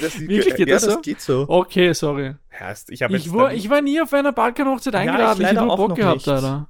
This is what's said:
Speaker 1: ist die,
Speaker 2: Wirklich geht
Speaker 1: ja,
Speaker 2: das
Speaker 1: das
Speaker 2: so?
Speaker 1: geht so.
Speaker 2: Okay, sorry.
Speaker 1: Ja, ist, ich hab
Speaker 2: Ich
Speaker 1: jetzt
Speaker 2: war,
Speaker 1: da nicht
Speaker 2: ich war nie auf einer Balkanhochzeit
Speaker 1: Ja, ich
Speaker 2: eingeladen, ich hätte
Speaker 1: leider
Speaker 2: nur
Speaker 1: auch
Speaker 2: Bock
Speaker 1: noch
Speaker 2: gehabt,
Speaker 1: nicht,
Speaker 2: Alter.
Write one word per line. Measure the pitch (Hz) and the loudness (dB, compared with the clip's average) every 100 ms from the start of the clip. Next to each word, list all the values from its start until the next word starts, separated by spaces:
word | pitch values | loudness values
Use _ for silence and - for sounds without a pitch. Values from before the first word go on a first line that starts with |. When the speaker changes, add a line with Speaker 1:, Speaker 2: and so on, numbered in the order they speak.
Speaker 1:
ist | 156 - | -6 -6
die, | 156 | -2
Speaker 2:
Wirklich | 208 370 - | 2 2 2
geht | 143 | 2
Speaker 1:
ja, | 135 | 2
Speaker 2:
das | |
Speaker 1:
das | - 339 | 2 0
Speaker 2:
so? | |
Speaker 1:
geht | 311 - | -2 -6
so. | - 131 143 | -2 -2 2
Speaker 2:
Okay, | 170 180 185 180 | 2 2 2 2
sorry. | 156 156 143 135 143 - - | 2 -2 -2 -6 -10 -18 -14
Speaker 1:
Ja, | 92 | -12
ist, | 107 - | -12 -14
ich | - | -6
hab | 131 | -2
Speaker 2:
Ich | 190 160 | -2 -2
Speaker 1:
jetzt | |
Speaker 2:
war, | 196 262 | 0 2
Speaker 1:
da | |
nicht | 226 | 0
Speaker 2:
ich | 208 | -2
war | 285 | 0
nie | 285 294 | 0 -2
auf | 320 | 0
einer | 277 285 | 0 0
Balkanhochzeit | 240 226 240 277 262 262 | 0 -2 0 -2 -2 -2
Speaker 1:
Ja, | 208 | -2
ich | 190 | 0
Speaker 2:
eingeladen, | 185 226 208 | 2 2 2
ich | 185 | 2
hätte | 214 | 2
Speaker 1:
leider | 233 | 2
Speaker 2:
nur | |
Speaker 1:
auch | 190 | 2
Speaker 2:
Bock | 202 | 0
Speaker 1:
noch | 175 | 2
Speaker 2:
gehabt, | 202 135 | 2 0
Speaker 1:
nicht, | 147 | 0
Speaker 2:
Alter. | 139 135 139 147 | 0 0 -4 -6